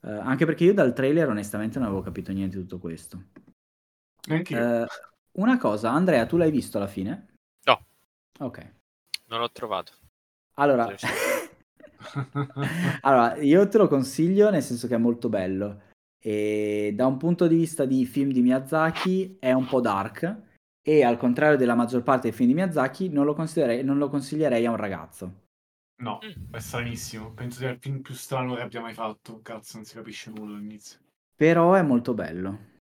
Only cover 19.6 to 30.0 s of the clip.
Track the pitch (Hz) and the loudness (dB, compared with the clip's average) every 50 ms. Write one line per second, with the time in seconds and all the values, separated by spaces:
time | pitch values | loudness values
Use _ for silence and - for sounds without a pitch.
19.6 | 127 - 139 127 120 110 101 98 98 113 - - - 170 214 220 - _ _ _ | 2 2 0 0 2 2 0 0 -2 -4 -6 -6 -6 -6 -6 -8 -14 _ _ _
20.6 | _ _ _ _ _ - 156 151 135 120 120 117 - 123 123 120 147 151 151 139 | _ _ _ _ _ 4 6 6 6 6 4 2 2 0 2 4 4 4 6 6
21.6 | 127 120 120 117 120 113 127 123 120 - 135 127 - 117 110 - 131 120 135 165 | 4 2 4 2 0 0 0 -2 2 2 2 2 2 -4 0 2 2 2 4 2
22.6 | 190 185 160 151 131 135 135 - 190 185 147 143 143 147 147 151 160 160 - 170 | 0 -2 0 0 -2 -2 -2 -6 -6 -2 0 0 0 0 0 -2 -4 -4 0 0
23.6 | 147 120 117 123 135 135 139 143 147 139 143 143 135 - 147 151 156 143 120 117 | 0 0 0 0 0 -2 0 0 0 -2 -2 -6 -6 -4 -4 0 0 2 2 2
24.6 | 117 117 117 104 104 101 95 82 78 - - - 92 90 92 - _ _ _ _ | 2 0 0 -2 -4 -6 -6 -8 -10 -14 -16 -14 -14 -14 -14 -16 _ _ _ _
25.6 | _ _ _ _ _ _ _ _ 123 113 104 - - 220 170 - 92 113 - 120 | _ _ _ _ _ _ _ _ -10 -8 -8 -10 -12 -16 -16 -16 -16 -14 -14 -14
26.6 | 113 - - 120 120 120 117 - - - - 107 110 113 - - 123 123 120 127 | -12 -8 -8 -6 -6 -6 -8 -10 -12 -12 -12 -14 -14 -16 -14 -12 -12 -12 -10 -8
27.6 | 131 127 123 123 - 135 139 135 135 - 131 - - - 139 131 127 127 123 117 | -8 -8 -8 -8 -10 -10 -10 -10 -10 -14 -16 -16 -10 -8 -6 -6 -4 -6 -6 -8
28.6 | 123 110 104 117 113 113 107 110 113 110 107 _ _ - 113 110 110 - 117 107 | -10 -10 -12 -12 -12 -12 -10 -8 -8 -8 -10 _ _ -20 -20 -20 _ -16 -16 -16
29.6 | 104 - - 110 107 104 - 117 | -16 -18 -18 -18 -18 -18 -20 -18